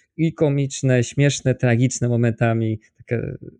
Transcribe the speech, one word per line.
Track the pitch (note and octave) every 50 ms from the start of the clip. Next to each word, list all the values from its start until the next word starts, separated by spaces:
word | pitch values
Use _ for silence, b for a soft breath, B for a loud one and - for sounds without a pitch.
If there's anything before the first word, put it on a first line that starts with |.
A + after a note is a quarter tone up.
| b b _ -
i | D#3 E3 D#3
komiczne, | - E3 D3 C#3 C#3+ C#3 C3+ - - - C3+ B2+ B2 A#2+
śmieszne, | - - - C#3+ C#3+ C3+ - - C3+ B2+
tragiczne | - - B2 A#2 A2+ B2+ B2+ - - B2+ A#2+
momentami, | A#2+ A#2 A#2 A#2 A2+ - A#2 A#2 A2+ A2+ A2+ A2 A2 G#2+ b b b _
takie, | - - A#2+ A2+ A2 - - - - - - _